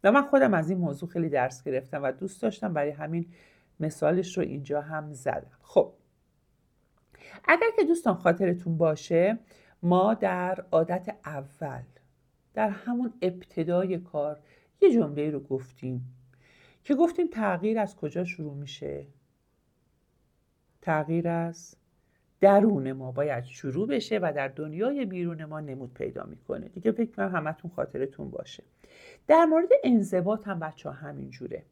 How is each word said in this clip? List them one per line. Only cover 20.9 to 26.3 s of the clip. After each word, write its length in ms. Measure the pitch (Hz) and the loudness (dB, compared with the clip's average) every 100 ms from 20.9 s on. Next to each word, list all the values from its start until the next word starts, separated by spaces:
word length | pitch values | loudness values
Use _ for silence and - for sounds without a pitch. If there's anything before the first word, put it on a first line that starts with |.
| 156 151 165 170 | -2 0 -2 0
از 480 | 170 170 165 - _ _ _ _ _ _ _ | -2 -4 -8 -20 _ _ _ _ _ _ _
درون 500 | 196 202 214 185 135 | 8 8 6 2 -2
ما 200 | 131 127 | -6 -8
باید 320 | 127 147 123 | -4 -2 -2
شروع 440 | 127 - 139 139 220 | -6 -10 -6 -4 -2
بشه 320 | 269 - 214 | -2 -2 -2
و 120 | 175 147 | -2 -2
در 120 | 135 | -4
دنیای 580 | 139 151 156 233 285 220 | -6 -10 -4 -4 -2 -4
بیرون 400 | 180 175 160 156 | -4 -4 -6 -10
ما 140 | 156 | -10
نمود 340 | 151 135 123 | -10 -10 -12
پیدا 300 | 123 - - | -8 -8 -8
می‌کنه. 440 | - | -14